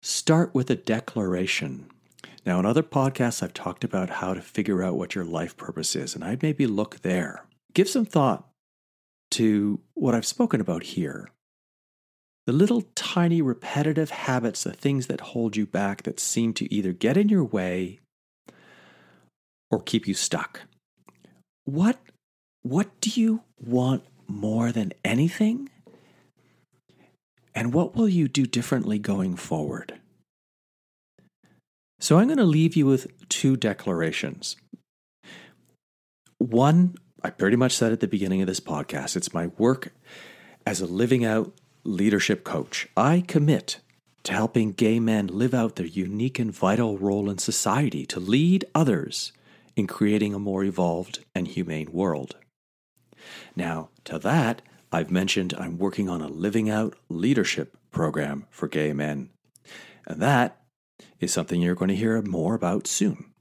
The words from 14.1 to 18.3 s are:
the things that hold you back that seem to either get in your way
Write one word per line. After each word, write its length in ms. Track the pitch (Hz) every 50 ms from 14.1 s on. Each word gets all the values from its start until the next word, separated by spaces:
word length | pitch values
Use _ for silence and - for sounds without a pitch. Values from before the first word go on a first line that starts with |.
| - - - - 127 127 117 117 - - -
the 80 | - -
things 340 | - - 139 139 135 123
that 120 | - - -
hold 380 | - - - 120 113 110 104
you 80 | 107 104
back 380 | - - 95 101 98 98 - -
that 160 | - - -
seem 340 | - - - 113 117 113 107
to 200 | - - - -
either 200 | 101 95 92 87
get 240 | - - 113 139
in 120 | 185 208 208
your 140 | 214 190 147
way 560 | 107 - 101 92 90 90 92 92 90 98 - _ _ _ _ _ _